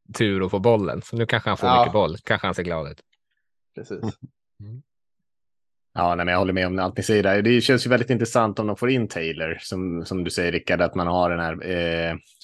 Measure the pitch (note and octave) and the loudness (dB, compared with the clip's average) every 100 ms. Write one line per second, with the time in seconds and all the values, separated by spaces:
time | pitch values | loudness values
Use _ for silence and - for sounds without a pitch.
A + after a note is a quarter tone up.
0 | _ A2 A2 F#2+ F#2 G2+ G#2+ A2+ G2 - | _ -2 0 0 0 2 4 4 2 -4
1 | - A#2 A2+ A#2 A2+ G2 B2 B2+ A#2+ G#2 | -8 -4 0 0 0 0 4 4 4 2
2 | E2+ E2 - G#2+ F#2+ F2+ F2 E2 D2 D2+ | 0 -2 -4 -2 -2 -4 -4 -4 -6 -14
3 | _ _ _ _ _ _ _ - A2+ G2+ | _ _ _ _ _ _ _ -18 -12 -8
4 | A2 - - _ _ _ G#2 B2 _ _ | -8 -8 -18 _ _ _ -18 -18 _ _
5 | _ _ _ _ _ _ _ _ _ - | _ _ _ _ _ _ _ _ _ -2
6 | F2 F2 F2 F2+ F#2+ F#2+ F2+ F#2+ F2+ - | 0 2 2 2 2 2 0 0 -2 -2
7 | - G#2+ G2 G2+ G#2+ A#2+ A2+ B2 A#2+ A#2+ | 2 4 4 4 4 4 4 2 4 2
8 | A#2 A#2 A2+ - A2 G2 G#2+ G2+ A#2+ C3 | 2 0 2 2 0 0 -4 -2 0 0
9 | G#2 - E2 D#2+ D#2+ D#2 - F#2+ F#2 E2+ | -2 -4 -6 -4 -6 -6 -8 -6 -4 -6
10 | D#2+ F#2 E2+ - F2 E2+ - F2 E2+ F2+ | -6 -6 -4 -2 0 -2 -2 0 0 0
11 | F2 F2+ F2 E2+ E2 D#2 D2+ F2+ E2+ E2 | 0 2 2 0 -4 -6 -4 -2 0 -2
12 | E2 E2 - _ | -2 -6 -12 _